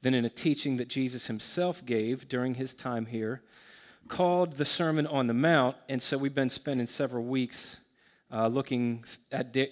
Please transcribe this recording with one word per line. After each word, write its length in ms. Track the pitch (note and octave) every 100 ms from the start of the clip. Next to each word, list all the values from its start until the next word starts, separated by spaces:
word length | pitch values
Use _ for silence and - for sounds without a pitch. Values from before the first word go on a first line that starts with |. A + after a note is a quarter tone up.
than 100 | B2+
in 120 | B2+ A#2
a 40 |
teaching 480 | - D#3+ C#3+ C#3+ B2+
that 120 | A#2+
Jesus 360 | C3+ C3 B2 -
himself 580 | A2 - - F3+ E3+ B2+
gave 400 | A2+ A2 C3 -
during 260 | B2+ B2+
his 220 | B2+ C3 -
time 320 | C3 A#2 A2+
here, 340 | A2+ A2 C3 _ - - - - - -
called 460 | - F3+ F3+ F3+
the 120 | C#3 C#3+
Sermon 400 | - E3 D#3 D3
on 220 | C#3 A#2+
the 80 | A#2
Mount. 420 | D#3+ D#3 B2+ C3+ -
And 140 | C3
so 160 | - C#3
we've 160 | C#3
been 160 | C#3 C3
spending 380 | - D3 B2+ A#2
several 380 | - C3+ B2 A#2+
weeks, 520 | C3 B2 - - - _ _ _ _ _
uh, 160 | A2+ A2+
looking 560 | C3 - B2 A#2+ A#2 - - -
at 220 | C3+ B2
di-, 160 | C3 C3+